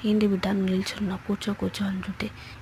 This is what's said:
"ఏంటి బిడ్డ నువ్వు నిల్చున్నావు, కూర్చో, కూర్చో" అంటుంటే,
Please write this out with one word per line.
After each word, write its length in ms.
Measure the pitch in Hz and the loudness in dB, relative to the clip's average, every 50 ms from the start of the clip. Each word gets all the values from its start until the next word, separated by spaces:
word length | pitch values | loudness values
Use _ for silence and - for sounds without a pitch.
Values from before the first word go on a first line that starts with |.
| - | 2
"ఏంటి 220 | 214 208 214 208 | 4 4 6 6
బిడ్డ 200 | 202 196 185 190 190 | 4 4 4 2 2
నువ్వు 220 | 202 196 190 185 | 2 2 2 2
నిల్చున్నావు, 500 | 185 185 190 - - - 208 185 190 185 | 2 2 0 -2 -2 -2 -2 -2 -2 -2
కూర్చో, 320 | - - 202 202 - 208 202 | -2 -2 -2 -2 -2 -2 -2
కూర్చో" 300 | - 202 190 - - 208 | -2 -2 -2 -2 0 -2
అంటుంటే, 400 | 196 190 185 185 - 190 - - 208 - - - - - - | -2 -2 -2 -4 -4 -4 -4 -6 -6 -6 -10 -16 -16 -16 -16